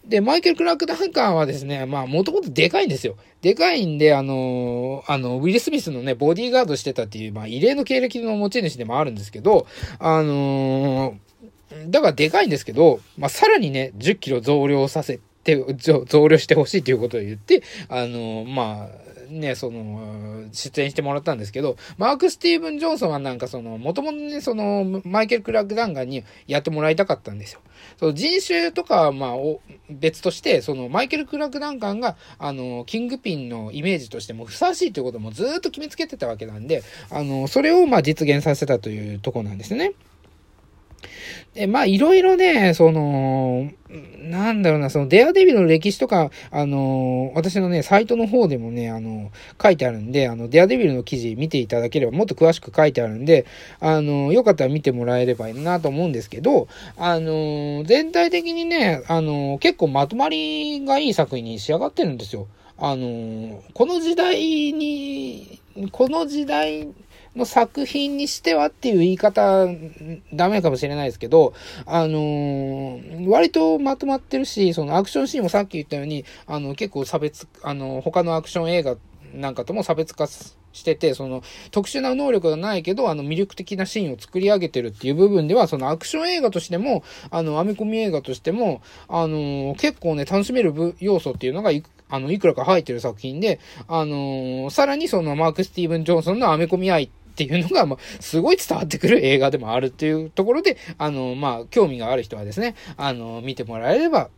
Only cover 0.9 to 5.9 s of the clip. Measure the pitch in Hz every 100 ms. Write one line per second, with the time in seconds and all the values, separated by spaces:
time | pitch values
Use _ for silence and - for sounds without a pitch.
0.9 | 330 381 320 214 165 147 139 135 143 131
1.9 | 143 127 151 196 370 302 127 170 - 359
2.9 | 135 117 98 _ _ 175 226 339 320 185
3.9 | 147 151 143 135 135 131 123 123 120 127
4.9 | 135 - 143 123 127 156 220 - 294 170